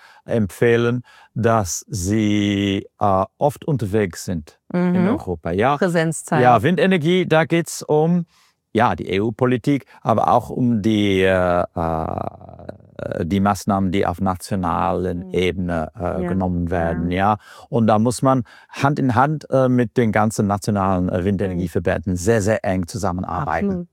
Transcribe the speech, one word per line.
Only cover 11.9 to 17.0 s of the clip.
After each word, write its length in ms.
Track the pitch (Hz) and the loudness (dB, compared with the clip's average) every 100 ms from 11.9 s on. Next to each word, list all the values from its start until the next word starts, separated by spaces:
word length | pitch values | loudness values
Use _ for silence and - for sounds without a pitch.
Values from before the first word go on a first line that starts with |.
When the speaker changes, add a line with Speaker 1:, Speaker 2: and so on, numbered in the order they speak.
| 80 82 50 50 - - - - - - - - - | -2 -4 -6 -8 -10 -20 -20 -20 -20 -20 -12 -8 -6
Speaker 1:
die 140 | 85 98 | -2 0
Maßnahmen, 540 | 98 101 - 98 98 | 0 0 0 0 0
die 120 | 95 92 | 0 -2
auf 140 | 90 | -2
nationalen 1080 | 95 90 - 98 87 85 90 90 90 87 185 | -4 -4 -4 -4 -2 -2 0 -2 -2 -4 -4
Speaker 2:
Mhm. 60 | |
Speaker 1:
Ebene, 580 | 87 90 87 87 85 78 - | -2 0 0 -2 -4 -4 -6
äh, 260 | 87 82 | -6 -4
Speaker 2:
Ja, 60 | 180 | -4
Speaker 1:
genommen 420 | 95 92 87 85 | -2 -2 -2 -2
werden, 420 | 90 85 85 | -2 -2 -2